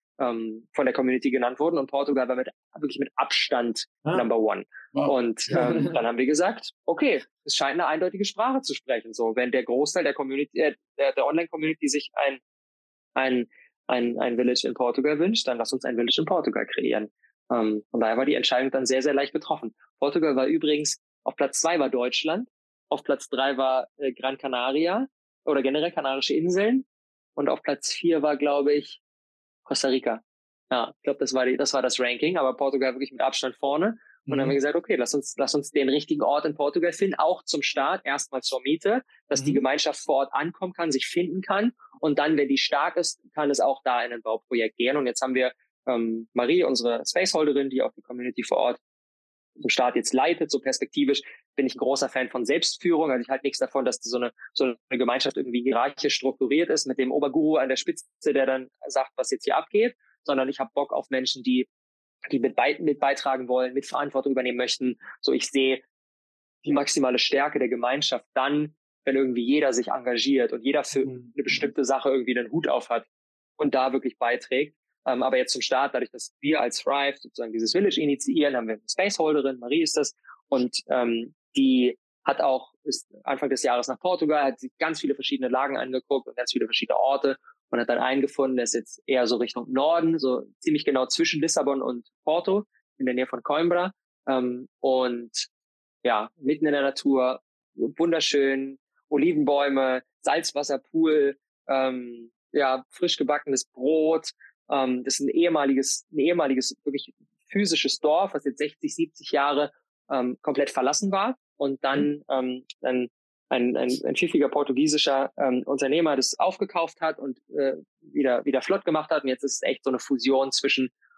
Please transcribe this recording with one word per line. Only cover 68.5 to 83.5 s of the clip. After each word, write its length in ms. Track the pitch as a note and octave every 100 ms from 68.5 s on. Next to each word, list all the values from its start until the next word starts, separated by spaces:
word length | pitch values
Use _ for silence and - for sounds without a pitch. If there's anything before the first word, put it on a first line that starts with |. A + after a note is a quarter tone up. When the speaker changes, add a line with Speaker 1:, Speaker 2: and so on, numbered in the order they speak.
| D3 D3+ _ _ _
Speaker 1:
wenn 120 | C#3 C3+
irgendwie 280 | C3 A#2+
jeder 300 | A#2 D3 C#3
sich 160 | A#2+ -
engagiert 640 | C3+ B2 A#2+ B2 C3+ A#2
und 100 | A#2
jeder 200 | B2+ D3
für 220 | C#3 C3+ C3
Speaker 2:
Mhm. 280 | B2+ A#2+ C3+
Speaker 1:
eine 80 |
bestimmte 400 | C3 - C#3+ -
Sache 260 | B2+ C3 C#3
irgendwie 280 | C3+ A#2+ B2
einen 140 | A2+
Hut 160 | D#3+ D3+
auf 220 | B2 -
hat 160 | A#2 - _ _ _ _ -
und 180 | D3 C3
da 160 | C3
wirklich 260 | B2+ B2+ -
beiträgt. 600 | A#2+ A#2+ - C3 D3 _ _ _ C3
Ähm, 160 | B2+
aber 140 | B2+ B2+
jetzt 160 | B2+
zum 100 | C3
Start, 320 | - C3 C#3 B2
dadurch, 160 | A#2
dass 240 | B2 - _
wir 200 | C#3+ D#3
als 160 | A#2+ -
Thrive 400 | - C#3+ C#3 C3+
sozusagen 340 | - - A#2
dieses 200 | A2+ A2
Village 280 | F3 G3+ -
initiieren, 560 | D3 C3+ - D#3+ C#3+ B2
haben 120 | A2+
wir 80 | A2
eine 80 | -
Spaceholderin, 680 | - G3 G3 D#3 D3+ C3+ B2+
Marie 240 | A#2+ D#3+
ist 160 | D#3 D#3
das, 180 | C#3 - - - -
und, 300 | C3+ B2 - -
ähm, 420 | B2+ A#2+ A#2 B2+ - _ C#3
die 400 | C3+ B2+ B2 - _ _
hat 160 | - C#3
auch, 320 | C#3 C3 - _
ist 280 | D3 A#2+ - -
Anfang 260 | B2+ C3+
des 140 | C#3